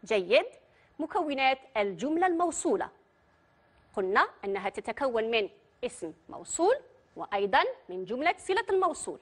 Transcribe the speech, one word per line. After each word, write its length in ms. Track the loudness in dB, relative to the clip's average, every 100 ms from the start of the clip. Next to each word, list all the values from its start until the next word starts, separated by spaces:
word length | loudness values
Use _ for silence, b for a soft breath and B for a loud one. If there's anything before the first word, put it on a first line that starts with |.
جيد، 420 | 2 0 4 4 4 -10 b b b _
مكونات 600 | -4 -2 0 2 2 2 -2 -2
الجملة 500 | -2 -2 -2 2 2
الموصولة. 640 | 2 0 0 0 0 -2 -10 _ _ _ _ _ _ _ _ _ -4
قلنا 320 | 2 4 2 0
أنها 240 | -6 -4 -4
تتكون 640 | -6 -8 -4 -2 0 0
من 180 | 0 0 -6 _ _
اسم 280 | -10 -8 -12 -12 _
موصول 460 | -16 -12 0 2 2 -2 -20 _ -14
وأيضًا 480 | -4 -2 2 2 2 -2 -10
من 160 | -10
جملة 300 | -6 -2 0 -2
صلة 260 | 0 0 2
الموصول. 480 | 2 2 -2 -8 -10